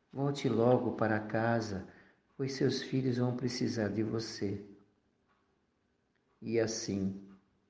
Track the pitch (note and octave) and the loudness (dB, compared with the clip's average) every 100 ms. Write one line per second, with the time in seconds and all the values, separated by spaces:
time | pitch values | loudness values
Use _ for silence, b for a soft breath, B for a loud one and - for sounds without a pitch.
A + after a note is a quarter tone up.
0 | _ B2+ C#3+ C#3 C3 A2+ A#2 B2 A2+ G#2+ | _ -2 -2 0 2 4 6 6 2 0
1 | A2 G#2+ G#2+ A2+ A#2 A#2 G#2 F#2+ F2+ B | 2 2 0 0 2 2 0 -6 -8 B
2 | B B _ - C3+ C#3 C3+ - - C3+ | B B _ -6 -4 0 0 0 -2 -2
3 | C3 A#2+ B2 A#2+ B2 - A#2+ G#2+ G2+ G#2 | 0 2 0 0 -2 -2 -2 0 0 0
4 | A2 A2+ - - G2+ - - - _ _ | -2 -2 -6 -6 -4 -6 -10 -20 _ _
5 | _ _ _ _ _ _ _ _ _ _ | _ _ _ _ _ _ _ _ _ _
6 | _ _ _ - - A2+ A2 - - G2 | _ _ _ -12 -2 2 2 -2 -4 -2
7 | F#2+ F#2+ - - _ _ | -2 -4 -14 -20 _ _